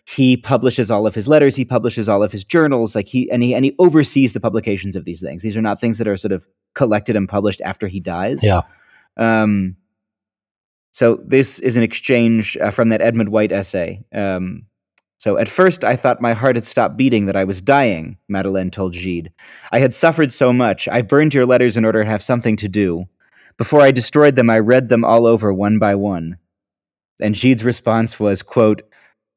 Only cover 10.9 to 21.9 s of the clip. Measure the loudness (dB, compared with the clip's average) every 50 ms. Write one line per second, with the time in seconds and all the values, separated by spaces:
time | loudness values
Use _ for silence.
10.9 | _ 0 2 2 2 0 -2 0 2 2 2 2 -2 -4 -4 -2 0 0 0 0
11.9 | -2 -8 -2 0 0 2 2 2 2 0 -2 -4 -4 -4 -4 -2 0 0 0 2
12.9 | 2 2 0 0 0 0 -2 0 0 0 0 0 -2 -4 -4 -4 -6 -6 -6 -6
13.9 | -8 -12 -16 _ -10 -6 -6 -4 -4 -6 -6 -8 -10 -14 -18 _ _ _ _ _
14.9 | _ _ _ _ _ _ -4 -2 0 0 -2 -2 2 4 4 4 4 2 -2 -2
15.9 | -2 0 0 0 0 0 -2 -2 -2 0 0 0 0 0 -4 -4 -2 -2 -2 -2
16.9 | 0 0 0 2 2 0 0 0 -2 -2 -2 -2 -4 -4 0 2 2 4 4 2
17.9 | -2 -4 -8 -12 -14 -18 _ _ -6 -6 -4 -4 -4 -4 -6 -6 -6 -6 -6 -6
18.9 | -6 -8 -8 -8 -8 -8 -8 -12 -18 _ -20 -20 -20 -20 -12 -4 0 2 2 2
19.9 | 0 2 2 2 4 2 0 0 0 0 2 2 4 2 2 0 0 -2 -4 -4
20.9 | -4 -4 -2 2 2 2 2 4 2 2 2 4 4 4 4 2 2 2 0 2